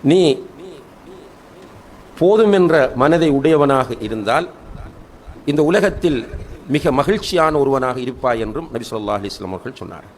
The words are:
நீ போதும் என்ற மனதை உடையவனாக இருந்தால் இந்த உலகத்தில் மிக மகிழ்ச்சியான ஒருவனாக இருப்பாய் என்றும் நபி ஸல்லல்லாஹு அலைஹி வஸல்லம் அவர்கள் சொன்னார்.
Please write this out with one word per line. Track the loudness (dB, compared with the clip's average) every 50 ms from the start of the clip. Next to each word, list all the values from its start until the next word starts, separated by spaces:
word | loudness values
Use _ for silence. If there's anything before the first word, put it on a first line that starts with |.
| 4
நீ | 4 4 4 4 4 2 0 -4 -16 -20 -20 -20 -20 -20 -20 -20 -20 -20 -20 -20 -20 -20 -20 -20 -20 -20 -20 -20 -20 -20 -20 -20 -20 -20 -20 -20 -20 -20 -20 -20 -20 -4 0
போதும் | 2 4 6 6 6 4 6
என்ற | 4 4 4 4 4 2 2 2
மனதை | 2 2 4 4 4 2 2
உடையவனாக | 2 2 2 4 4 4 4 4 2 2 0 -2 -4 -8
இருந்தால் | -8 -8 -6 -6 -2 -2 -2 -2 -2 -4 -12 -20 -20 -20 -18 -18 -18 -18 -18 -20 -20 -20 -20 -20 -20 -20 -20 -10 -6
இந்த | -2 0 2 2
உலகத்தில் | 2 2 2 2 0 -2 0 -2 0 0 0 -4 -8 -10 -14 -14 -14 -16 -18 -8 -2
மிக | -2 0 0 0 0
மகிழ்ச்சியான | 2 2 0 0 -2 -2 -2 0 2 2 2 2 2
ஒருவனாக | 2 2 2 0 0 -2 -4 -4
இருப்பாய் | -6 -8 -8 -4 -2 -2 -2 -2
என்றும் | -4 -6 -6 -10 -10 -8 -10
நபி | -10 -10 -8
ஸல்லல்லாஹு | -8 -8 -4 -4 -4
அலைஹி | -4 -6 -8 -10 -10
வஸல்லம் | -10
அவர்கள் | -10 -10 -10 -10 -12 -14
சொன்னார். | -12 -16 -16 -16 -18 -20 -20 -20